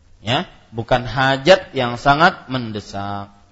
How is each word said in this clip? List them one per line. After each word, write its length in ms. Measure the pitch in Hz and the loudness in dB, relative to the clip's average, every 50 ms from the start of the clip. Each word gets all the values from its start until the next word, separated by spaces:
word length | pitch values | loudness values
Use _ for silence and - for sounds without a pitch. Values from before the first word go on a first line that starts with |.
| _ _ - _ - | _ _ -20 _ -4
Ya, 240 | 101 123 151 190 - - - _ _ | -2 -2 -2 -2 -4 -10 -20 _ _
bukan 320 | 113 113 113 - 127 120 120 | -10 -10 -4 0 0 -2 -2
hajat 720 | 120 110 131 131 135 135 135 135 160 190 196 - - - | -2 -2 0 0 2 0 2 4 4 4 4 2 -2 -6
yang 240 | 131 123 120 120 117 | -4 -4 -4 -4 0
sangat 480 | - 143 139 147 165 185 - - - - | 2 2 4 6 4 2 2 0 -6 -8
mendesak. 800 | 127 131 120 110 104 104 - - - 98 98 101 101 101 101 - - _ _ _ | -8 -6 -6 -6 -8 -10 -10 -10 -10 -10 -8 -8 -8 -8 -10 -12 -16 _ _ _